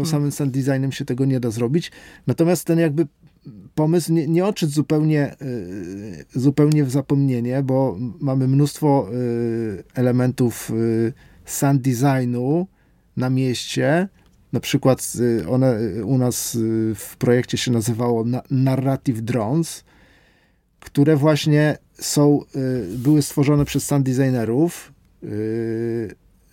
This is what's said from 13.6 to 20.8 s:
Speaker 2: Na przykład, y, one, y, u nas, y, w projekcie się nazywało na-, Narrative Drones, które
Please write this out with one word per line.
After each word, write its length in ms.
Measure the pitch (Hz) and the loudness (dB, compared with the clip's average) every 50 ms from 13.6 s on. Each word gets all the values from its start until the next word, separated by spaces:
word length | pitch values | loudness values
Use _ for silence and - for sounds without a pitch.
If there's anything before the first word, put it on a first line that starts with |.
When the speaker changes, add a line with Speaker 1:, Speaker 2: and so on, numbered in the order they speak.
| - - - 135 127 131 151 170 190 196 - _ _ _ _ _ _ _ - | -6 -6 -4 -2 0 2 2 0 0 -2 -6 _ _ _ _ _ _ _ -6
Speaker 2:
Na 60 | 123 | -4
przykład, 540 | - - - 135 - 135 127 - - - - - | -2 -2 -2 2 2 2 2 2 -2 -6 -4 -2
y, 300 | 120 120 117 110 82 82 | 0 0 0 0 -2 0
one, 300 | 123 127 131 131 120 107 | 0 2 2 2 2 0
y, 260 | 117 107 87 113 101 | -2 -4 -4 -6 -2
u 120 | 107 135 127 | -2 0 0
nas, 380 | 123 123 113 - - - - | 0 0 -2 -4 -6 -6 -4
y, 360 | 120 110 113 113 110 110 110 107 | -2 -2 0 0 0 0 -2 -4
w 220 | - - - - - | -6 -10 -16 -8 -2
projekcie 400 | - 123 120 127 120 - - 104 | 2 2 4 2 2 0 -4 -4
się 140 | - 131 | -2 0
nazywało 520 | 120 117 104 120 117 110 123 120 120 113 113 | 0 0 0 0 -2 -2 0 0 0 0 0
na-, 160 | 120 123 123 - - | -2 -2 -4 -4 -2
Narrative 720 | 139 127 131 135 131 131 127 135 135 - - 143 117 110 | 0 2 2 2 2 2 0 0 -2 0 -2 -2 -2 -2
Drones, 600 | 117 110 131 139 104 107 143 165 165 - - - - _ _ _ _ _ _ _ _ _ _ _ _ _ _ _ _ _ _ | -4 -2 -2 -2 0 0 0 0 -2 -2 -6 -12 -18 _ _ _ _ _ _ _ _ _ _ _ _ _ _ _ _ _ _
które 360 | _ | _